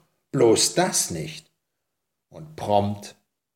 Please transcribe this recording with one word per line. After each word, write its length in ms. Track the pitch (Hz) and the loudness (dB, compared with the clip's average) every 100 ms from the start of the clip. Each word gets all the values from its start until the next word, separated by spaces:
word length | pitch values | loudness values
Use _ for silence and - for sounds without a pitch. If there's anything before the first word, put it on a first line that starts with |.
| _ _ _ | _ _ _
Bloß 440 | 139 120 101 - | 2 4 6 2
das 360 | - 185 - - | 0 0 0 -4
nicht!“ 400 | 82 78 156 _ _ _ _ _ _ _ _ _ | -6 -8 -12 _ _ _ _ _ _ _ _ _
Und 280 | 82 78 - | -20 -18 -12
prompt 600 | 107 104 101 104 - - _ _ _ | 0 0 0 -4 -12 -20 _ _ _